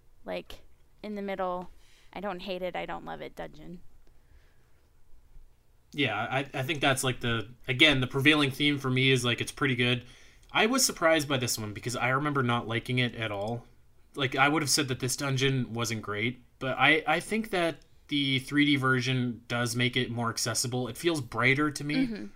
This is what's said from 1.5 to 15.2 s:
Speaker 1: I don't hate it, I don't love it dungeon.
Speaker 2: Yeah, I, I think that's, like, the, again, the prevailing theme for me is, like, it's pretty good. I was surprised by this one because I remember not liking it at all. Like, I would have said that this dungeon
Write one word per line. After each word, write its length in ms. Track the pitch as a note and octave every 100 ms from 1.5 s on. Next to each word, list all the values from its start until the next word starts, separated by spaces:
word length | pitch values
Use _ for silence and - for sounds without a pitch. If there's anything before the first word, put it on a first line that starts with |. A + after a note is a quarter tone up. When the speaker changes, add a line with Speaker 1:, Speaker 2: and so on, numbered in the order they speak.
| F3+ F3+ - - - -
Speaker 1:
I 60 | F3+
don't 220 | G3+ F3+
hate 200 | G3 F3+
it, 120 | F3+ F3
I 100 | E3+
don't 200 | E3+ D#3+
love 160 | D#3+
it 140 | C#3 -
dungeon. 460 | D#3+ D3+ D#3 F3 - - - - - - - - - - _ - - - - - - - _ - - C#3
Speaker 2:
Yeah, 200 | A#2+ G#2
I, 300 | A#2 C3 C#3
I 100 | C3+
think 180 | C3 D3
that's, 220 | D3 C3
like, 160 | C3 B2
the, 280 | A#2+ A2+ G#2 - -
again, 340 | B2 D#3 C3+
the 60 | B2
prevailing 420 | C3+ C#3+ D3+ C#3
theme 300 | C3+ D3 C#3+
for 100 | C3
me 220 | B2+ C3
is, 120 | C3
like, 180 | A#2+ A2+
it's 100 | A#2
pretty 240 | - C#3+ B2
good. 280 | B2 B2 - - - - -
I 140 | D#3 A3
was 180 | C4
surprised 440 | - - E3 D#3+ C#3
by 100 | C3
this 220 | A#2+ -
one 140 | G#2+
because 220 | G#2 - A#2
I 140 | B2
remember 320 | C3+ D3+ C#3
not 260 | B2 A#2+ A2
liking 300 | A2+ - B2+
it 180 | A#2+ A2+
at 160 | A2
all. 320 | G2+ G#2 A#2+ - - - _ - D3
Like, 200 | C3 C3+
I 140 | C#3
would 140 | D#3+
have 80 | C#3+
said 160 | - B2+
that 120 | B2
this 160 | B2
dungeon 580 | -